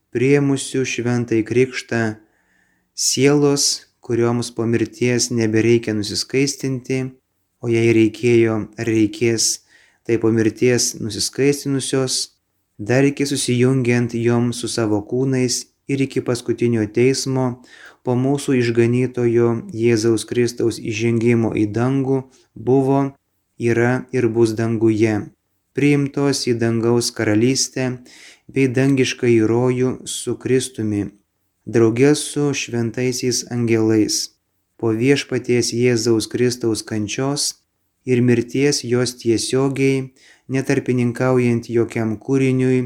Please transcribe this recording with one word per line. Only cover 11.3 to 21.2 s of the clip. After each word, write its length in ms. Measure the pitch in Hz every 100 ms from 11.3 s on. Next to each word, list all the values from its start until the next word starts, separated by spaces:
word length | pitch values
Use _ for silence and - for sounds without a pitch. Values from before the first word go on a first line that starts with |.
| - 135 143 139 135 131 135 131 - - _ _ _ _ -
dar 280 | 104 123 139
iki 180 | 143 143
susijungiant 920 | 139 - 123 123 135 120 120 120 117
joms 420 | 117 120 123 117
su 80 | 110
savo 320 | - 110 107
kūnais 640 | 104 123 135 131 127 123 - _ -
ir 180 | 139
iki 200 | 131 131 123
paskutinio 560 | 120 - 113 120 117 104
teismo, 720 | 117 123 131 - 131 127 120 - - - -
po 160 | - 123
mūsų 380 | 131 143 - 131
išganytojo 920 | 120 117 117 123 127 123 120 117 117 117 101
Jėzaus 580 | 110 117 117 113 113 -
Kristaus 520 | 120 120 120 117 107
įžengimo 720 | 120 104 117 117